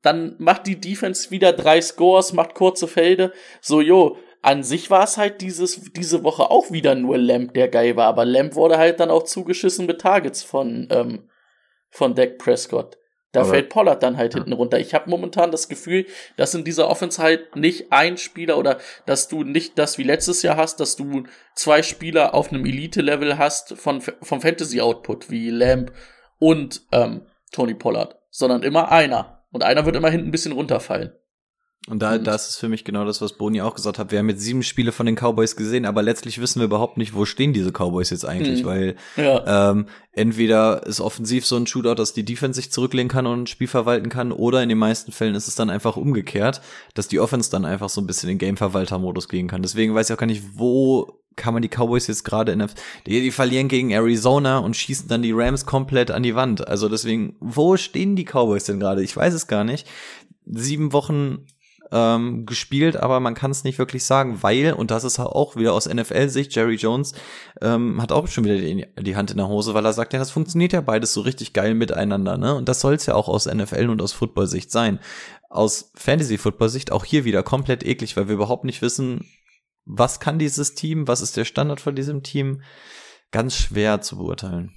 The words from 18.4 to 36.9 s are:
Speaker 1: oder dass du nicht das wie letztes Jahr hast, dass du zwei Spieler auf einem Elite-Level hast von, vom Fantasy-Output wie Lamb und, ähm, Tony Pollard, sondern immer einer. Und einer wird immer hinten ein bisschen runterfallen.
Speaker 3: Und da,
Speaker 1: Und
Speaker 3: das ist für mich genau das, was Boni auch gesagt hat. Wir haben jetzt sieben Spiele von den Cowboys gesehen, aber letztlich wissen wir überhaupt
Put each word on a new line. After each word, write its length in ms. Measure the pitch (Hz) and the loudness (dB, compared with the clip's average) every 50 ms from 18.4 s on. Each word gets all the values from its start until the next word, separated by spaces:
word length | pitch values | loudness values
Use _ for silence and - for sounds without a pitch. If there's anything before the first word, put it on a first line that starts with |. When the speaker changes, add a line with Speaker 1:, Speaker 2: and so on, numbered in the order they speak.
| 170 160 151 147 | 0 0 0 2
Speaker 1:
oder 200 | 131 139 131 131 - - - - _ | 2 0 0 0 -4 -18 -20 -14 _
dass 220 | - 135 139 - - | -2 -2 -2 -2 -4
du 160 | - 156 147 | -4 -6 -6
nicht 340 | 135 139 156 - - _ - | -2 -2 -2 -4 -2 _ -2
das 200 | 151 147 - - | 0 0 -2 -2
wie 40 | |
letztes 400 | 131 131 147 - - 180 175 - | 2 2 2 2 2 -2 -2 0
Jahr 140 | - 170 151 | 0 0 2
hast, 240 | 156 160 160 - - | 2 2 0 0 -4
dass 160 | 151 135 - | -4 -4 -4
du 280 | - 143 139 139 139 123 - - - _ _ _ | -6 -6 -6 -6 -6 -6 -8 -20 -20 _ _ _
zwei 280 | - - 151 151 151 156 | -4 2 4 6 6 4
Spieler 500 | - - - 165 165 160 160 147 - - | 2 -6 -8 -8 0 2 4 4 4 4
auf 160 | 143 143 - | 2 0 0
einem 120 | 139 135 131 | -4 -4 -4
Elite-Level 720 | 135 127 135 151 160 - 208 147 143 147 143 147 147 143 151 | -4 -4 -4 -6 -4 -2 0 2 2 2 0 0 -2 2 2
hast 360 | 143 147 147 - - - - | 2 0 0 -4 -8 -10 -16
von, 260 | - - 151 139 135 | -6 -4 -4 -4 -4
vom 400 | 120 - - _ - - 147 135 | -6 -10 -12 _ -8 -6 -6 0
Fantasy-Output 880 | 123 165 165 160 151 147 123 120 113 120 117 - - - 107 - - - | 0 0 0 0 -6 -4 -2 2 2 2 0 0 -4 -8 -8 -8 -8 -8
wie 200 | 120 117 113 117 | -8 -6 -4 -4
Lamb 420 | 117 117 123 127 131 127 123 - - - - - - _ _ _ _ _ | 0 2 4 4 4 2 0 -8 -12 -20 -20 -20 -20 _ _ _ _ _
und, 420 | 156 160 160 156 139 123 - - _ _ | 4 4 4 4 0 -8 -10 -16 _ _
ähm, 360 | - 120 117 113 113 - - _ _ _ _ _ | 2 2 2 2 -2 -10 -14 _ _ _ _ _
Tony 220 | - - 127 117 113 | -4 -4 -2 -2 -4
Pollard, 420 | - - 117 110 110 110 - - _ _ _ | -4 -4 -2 -2 -2 -4 -6 -8 _ _ _
sondern 320 | - - 135 127 123 120 - | -6 -2 0 0 2 2 0
immer 260 | 135 143 160 165 - | 2 2 2 2 6
einer. 540 | - 165 156 139 123 117 - - - - _ _ | 6 6 6 4 0 -4 -4 -6 -16 -20 _ _
Und 100 | - 160 | -6 0
einer 220 | - - 135 151 151 | 2 2 4 4 2
wird 80 | 156 - | 2 0
immer 140 | 139 160 160 | 2 2 2
hinten 180 | 160 170 - 156 | 2 2 -2 -2
ein 40 | |
bisschen 200 | 151 160 - 160 | -4 -4 -4 -4
runterfallen. 600 | 147 127 151 143 - 110 - - 95 95 107 - _ _ _ _ _ _ _ _ _ _ _ _ _ _ - - | -6 -6 -2 -2 -2 -2 -2 -4 -6 -6 -6 -8 _ _ _ _ _ _ _ _ _ _ _ _ _ _ -14 -8
Speaker 3:
Und 140 | 113 104 | -4 -2
da, 100 | 107 107 113 | 0 0 0
Speaker 1:
Und 120 | 110 113 | 0 0
Speaker 3:
das 240 | 110 107 107 - - | 0 -2 -2 -4 -6
ist 60 | - - | -8 -6
für 100 | - 113 | -4 -4
mich 160 | 113 107 - | -4 -4 -6
genau 220 | - 101 101 104 | -6 -4 -4 -2
das, 160 | 104 104 - | -2 -4 -4
was 160 | 107 101 - _ | -6 -8 -6 _
Boni 240 | 104 107 110 107 | -4 -2 -2 0
auch 120 | 95 113 - | -2 -4 -4
gesagt 240 | - 104 107 98 - | -4 -6 -6 -6 -6
hat. 120 | 104 92 | -6 -2
Wir 60 | 107 104 | -2 0
haben 100 | 104 110 | 0 0
jetzt 140 | 101 98 | -2 -2
sieben 200 | 101 113 123 131 | -4 -4 -4 -4
Spiele 300 | 120 - - - 123 117 | -4 -4 -2 0 -2 -2
von 140 | - - 120 | 0 -2 -2
den 100 | 117 113 | -2 0
Cowboys 400 | 110 120 120 113 110 113 110 - | 0 0 0 2 2 0 0 0
gesehen, 300 | - 110 107 117 127 120 | -4 -4 -2 -2 -2 -2
aber 160 | 101 104 107 | 0 0 0
letztlich 360 | 104 110 113 - - 120 110 120 | 2 0 0 -2 -4 -10 -8 -6
wissen 220 | 120 123 - 127 | -4 -2 0 0
wir 60 | 117 | 0
überhaupt 320 | 107 101 107 113 - | 0 2 0 0 -2